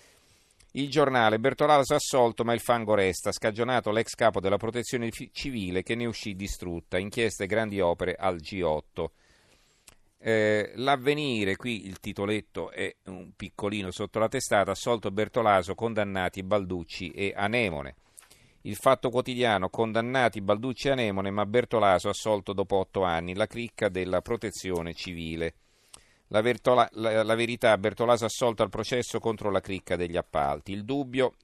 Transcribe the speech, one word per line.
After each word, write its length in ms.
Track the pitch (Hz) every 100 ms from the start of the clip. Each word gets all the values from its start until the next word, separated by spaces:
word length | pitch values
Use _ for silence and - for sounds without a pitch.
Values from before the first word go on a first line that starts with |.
| _ _ _ _ _ _ _
Il 180 | - 143
Giornale, 480 | 147 135 127 110 110
"Bertolaso 560 | 131 127 151 147 127
assolto, 500 | 147 - 135 117 110
ma 80 | 117
il 80 | 117
fango 340 | - 120 107
resta. 380 | 104 95 90 101
Scagionato 580 | - 113 104 120 123 107
l'ex 240 | 107 110
capo 260 | - 117 95
della 180 | 92 98
protezione 520 | 110 120 - 127 113
fi-, 200 | - 127
civile 500 | - 143 120 90 92
che 120 | 92
ne 100 | 117
uscì 320 | 120 110 110 92
distrutta. 640 | 98 - 90 85 - 90
Inchieste 460 | 101 120 113 -
e 20 | 95
grandi 340 | 107 110 101
opere 340 | 87 82 90
al 240 | - 95 87
G 200 | 76 98
otto". 500 | 82 76 - - 80 _ _ _ _ _ _ _ - - _ _
Eh, 540 | 113 110 107 107 -
l'Avvenire, 840 | 110 135 139 127 147 143 113 95 95
qui 300 | 123 107 98
il 120 | 90
titoletto 720 | 107 98 101 107 - 90 85
è 240 | - 98 - -
un 260 | 90 95
piccolino 560 | - 95 - 101 104 92
sotto 280 | - 104 110
la 100 | 110
testata, 420 | 131 - 107 92
"Assolto 400 | 95 123 117 104
Bertolaso, 640 | 98 104 120 110 95 87
condannati 680 | 92 117 107 101 95 90 98
Balducci 680 | 95 104 92 90 80 - 87
e 220 | - 98
Anemone". 600 | 101 101 120 104 76 67 - _ - - - _ _
Il 140 | - 104
Fatto 320 | 135 131 127
Quotidiano, 640 | 123 127 123 120 98 92
"Condannati 720 | - 113 110 117 131 117 107
Balducci 460 | 98 107 127 120 143
e 20 |
Anemone, 400 | 131 110 95 98
ma 160 | 104 101
Bertolaso 640 | 120 117 113 101 90 104
assolto 420 | - 110 104 95
dopo 240 | 98 92 98
otto 260 | 92 101
anni, 320 | 90 82 87
la 120 | 92 107
cricca 420 | 117 117 - 104
della 320 | 92 90 90
protezione 720 | - 113 104 - - 87 82
civile". 640 | 82 92 82 82 80 82 - _ _ _ - _ _ -
La 160 | 107
Vertola-, 460 | 117 117 131 123 117
la, 300 | 107 113 110
la 120 | 107
Verità, 420 | 113 117 120 113 98
"Bertolaso 480 | 104 98 117 117 113
assolto 360 | - 120 110
al 60 | 101
processo 500 | 110 107 123 117 113
contro 320 | 113 107 107
la 100 | 95
cricca 360 | - 95 - 87
degli 220 | 87 85
appalti". 540 | - 78 69 73 -
Il 120 | 101
Dubbio 520 | 104 143 127 127 131 -